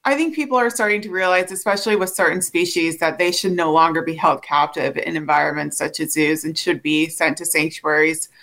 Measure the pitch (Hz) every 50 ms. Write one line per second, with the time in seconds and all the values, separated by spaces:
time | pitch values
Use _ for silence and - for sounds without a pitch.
0 | _ 269 277 285 330 320 320 311 294 277 262 247 240 240 233 - 220 208 208 208
1 | 208 214 180 185 185 180 180 180 185 185 190 190 - 214 202 202 - 220 208 208
2 | 185 185 - - 185 160 165 185 180 - - 170 175 175 - 175 165 165 160 -
3 | 170 160 160 165 180 175 175 - - 190 180 175 170 160 156 160 165 165 156 160
4 | - 165 160 160 160 160 143 135 - - 147 147 147 151 - 151 131 139 135 -
5 | - 165 165 156 151 143 147 147 151 151 147 151 147 151 - - 151 156 - -
6 | 156 151 - 156 151 147 156 151 - 156 160 - - 180 170 - - 151 151 151
7 | 160 160 - - 165 156 147 - 175 - - 156 156 160 - - - 156 151 151
8 | 156 160 160 160 - - _ -